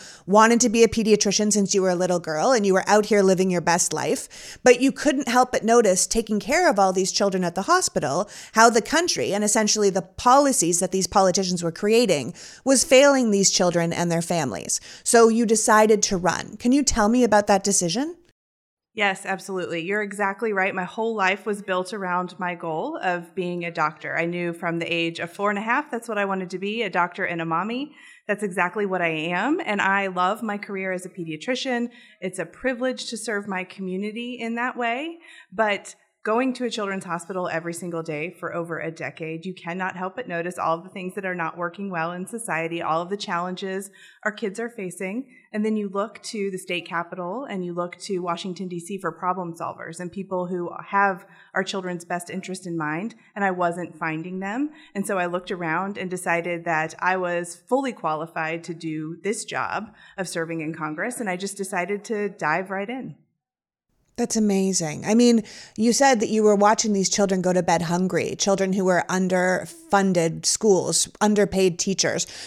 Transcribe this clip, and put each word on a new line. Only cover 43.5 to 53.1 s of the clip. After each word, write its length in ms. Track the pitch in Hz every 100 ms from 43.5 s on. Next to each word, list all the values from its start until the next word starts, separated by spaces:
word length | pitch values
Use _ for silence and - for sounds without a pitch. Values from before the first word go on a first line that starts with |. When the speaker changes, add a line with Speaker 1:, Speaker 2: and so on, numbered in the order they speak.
| 180 190 190 196 - - _
Speaker 2:
our 80 | 214
kids 260 | 208 208 202
are 120 | 233
facing. 580 | 233 185 - 190 220 277 - _
And 140 | 214 214
then 100 | 214
you 140 | 202
look 340 | 196 214 -
to 260 | - 220 196
the 80 | 185
state 300 | - 175 170
capitol 560 | 170 170 185 175 220
and 200 | 277 196
you 100 | 175
look 240 | 175 175 -
to 160 | - 185
Washington, 500 | 175 170 196 175 185
D 100 | 175
C 180 | 170 196
for 140 | 165
problem 420 | 160 185 185 175
solvers 460 | 170 - - - 170
and 120 | 175
people 360 | 196 190 185 175
who 240 | 180 175 - -
have 380 | 202 202 180 - - -
our 100 | 190
children's 420 | 190 196 185 175 -
best 240 | 175 175
interest 360 | 185 180 185 185
in 120 | 165
mind. 380 | 151 156 220